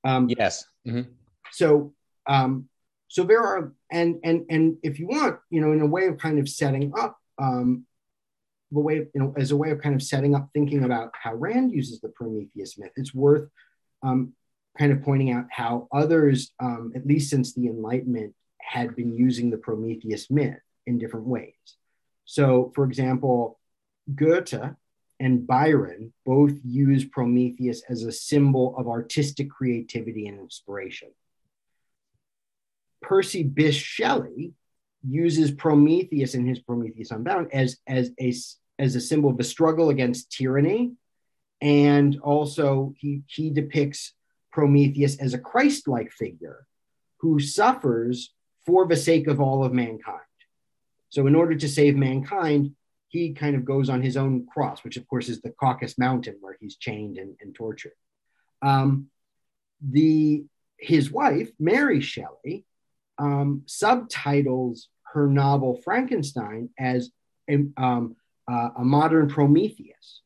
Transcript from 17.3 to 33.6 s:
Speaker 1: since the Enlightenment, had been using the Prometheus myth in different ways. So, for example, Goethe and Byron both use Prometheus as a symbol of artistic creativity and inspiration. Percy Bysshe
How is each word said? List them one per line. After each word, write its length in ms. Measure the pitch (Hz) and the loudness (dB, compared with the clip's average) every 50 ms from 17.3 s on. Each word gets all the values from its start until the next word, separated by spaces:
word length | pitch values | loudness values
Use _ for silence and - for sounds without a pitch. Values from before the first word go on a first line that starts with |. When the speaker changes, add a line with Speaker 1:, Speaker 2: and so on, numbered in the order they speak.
Speaker 1:
since 240 | 147 131 123 - - | 0 -2 -2 -2 -4
the 100 | 127 123 | -4 -4
Enlightenment, 680 | 117 110 113 107 110 123 127 123 127 120 113 107 104 _ _ _ _ _ _ | -4 -4 -6 -6 -4 -4 -4 -2 -4 -4 -4 -6 -10 _ _ _ _ _ _
had 340 | - - - 127 120 117 - | -16 -10 -6 -6 -6 -6 -6
been 220 | 123 120 120 117 | -6 -6 -6 0
using 320 | 117 123 131 120 120 120 120 | 2 2 2 2 0 -2 -2
the 80 | 113 | -2
Prometheus 720 | 110 - - 110 110 113 113 113 - - 110 104 - - _ | -4 -4 -6 -6 -4 -4 -6 -8 -8 -6 -8 -8 -8 -4 _
myth 300 | 135 147 139 117 - - _ _ _ _ _ | 0 0 0 0 -4 -8 _ _ _ _ _
in 140 | 127 120 113 | -4 -4 -4
different 260 | 113 113 - 113 110 | -4 -6 -10 -8 -6
ways. 280 | 127 123 110 - - _ _ _ - _ _ _ _ _ _ _ _ _ _ _ | -6 -6 -6 -6 -14 _ _ _ -20 _ _ _ _ _ _ _ _ _ _ _
So, 460 | - - - 143 135 127 127 123 123 - | -8 0 2 4 4 4 4 2 0 0
for 100 | 143 139 | 0 0
example, 760 | 131 - 139 131 127 131 123 143 131 123 120 117 113 - _ _ _ _ _ _ _ _ _ _ - 139 | 0 0 -2 0 0 0 0 0 0 0 0 -2 -6 -8 _ _ _ _ _ _ _ _ _ _ -12 -4
Goethe 400 | 139 151 160 170 185 180 - - 104 117 151 - _ _ _ _ _ _ _ _ _ | 0 2 2 2 2 0 -6 -10 -8 -8 -10 -12 _ _ _ _ _ _ _ _ _
and 280 | 135 131 127 120 120 | 0 0 2 0 2
Byron 680 | - 127 131 151 160 151 127 101 87 85 98 110 113 _ _ _ | 0 2 4 4 4 4 2 0 -2 -10 -16 -18 -18 _ _ _
both 280 | 131 131 139 147 143 143 139 131 | 0 4 4 4 4 2 -2 -8
use 400 | 123 120 139 139 139 139 131 - | -4 0 2 4 4 4 2 0
Prometheus 800 | - _ 139 123 120 123 123 127 120 123 - 127 123 113 - - - | -4 _ -4 0 2 2 2 2 0 -2 -4 -4 -4 -4 -6 -8 -10
as 140 | 123 110 113 | -8 -8 -8
a 80 | 113 | -8
symbol 680 | 110 - - - 147 147 143 139 135 131 127 127 127 | -10 -10 -6 0 2 4 4 4 4 4 2 0 -2
of 100 | 127 120 | -6 -6
artistic 640 | 117 117 113 113 - - 151 143 139 - - 143 143 | -4 -6 -6 -6 -4 -4 -2 -2 -2 -4 -8 -10 -10
creativity 800 | - - 135 127 120 117 113 - - 117 107 113 107 107 104 | -8 -4 -2 -2 -2 -4 -6 -8 -10 -10 -8 -8 -10 -10 -10
and 120 | 101 101 98 | -12 -12 -16
inspiration. 720 | 95 85 - - _ - 101 101 95 92 - - - - _ _ _ _ _ _ _ _ _ _ _ _ _ _ _ _ _ _ _ _ _ _ _ _ _ _ _ _ _ _ _ _ _ _ _ _ _ _ | -18 -20 -20 -20 _ -12 -12 -10 -10 -12 -14 -16 -20 -20 _ _ _ _ _ _ _ _ _ _ _ _ _ _ _ _ _ _ _ _ _ _ _ _ _ _ _ _ _ _ _ _ _ _ _ _ _ _
Percy 420 | - - 190 196 185 - - 185 156 | -4 0 2 2 2 0 -4 -2 -2
Bysshe 400 | 139 139 147 | -2 2 2